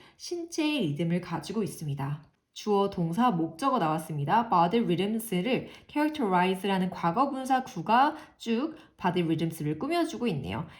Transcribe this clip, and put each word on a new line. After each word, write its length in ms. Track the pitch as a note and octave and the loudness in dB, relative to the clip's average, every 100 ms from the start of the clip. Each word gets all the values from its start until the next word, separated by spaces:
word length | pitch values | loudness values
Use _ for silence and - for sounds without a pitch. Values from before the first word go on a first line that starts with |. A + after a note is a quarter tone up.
| - _ | -20 _
신체의 640 | - F4 E4+ - D4+ D4+ | -10 -8 -6 -2 0 0
리듬을 400 | E3 C#3+ E3+ F3 | 0 0 0 0
가지고 420 | F3 D#3+ - G#3 | -2 -6 -4 -4
있습니다. 600 | F#3+ - D3+ C#3 C#3 D3 - _ _ | -4 -4 -6 -4 -4 -6 -10 _ _
주어, 360 | - G#3+ G3+ G3 | -8 0 2 2
동사, 420 | G3 E3 F3 B3 | 0 0 2 2
목적어 480 | F3 D#3+ - C4+ B3+ | 2 -2 -2 0 2
나왔습니다. 680 | D#3 D#3+ - D3+ C#3+ G#3+ A#3 | 2 0 -4 -4 2 2 4
Body 380 | F#3 F3 A#3 F3+ | 4 4 4 2
rhythms를 840 | E3+ G3+ A3+ - F3+ G3+ A3+ - - - | 0 0 -2 -2 -2 0 -2 -2 -12 -8
characterize라는 1000 | D4 D4+ D4+ G3+ F3+ F#3 F#3+ G3 F#3+ F#3 | -2 0 0 2 4 2 0 0 0 0
과거 400 | - E3+ F3+ C#4+ | 0 0 2 2
분사 340 | C4+ C4 C4 | 0 0 0
구가 520 | B3 F3+ D#3 A#3 C#4+ D#4 - _ | 0 -6 2 4 4 2 -10 _
쭉 380 | A3+ A3+ D#4+ - - - | -2 0 -2 -6 -20 -4
body 300 | F#3 F3 E3 | 0 2 2
rhythms를 520 | D#3+ E3 - D3 D#3 | 2 0 -2 -4 -2
꾸며주고 500 | C#4 E4+ D#4 D4+ A#3+ | -2 0 0 -2 -2
있네요. 380 | D3 F2+ A2 E3+ - | -2 -4 -6 -8 -14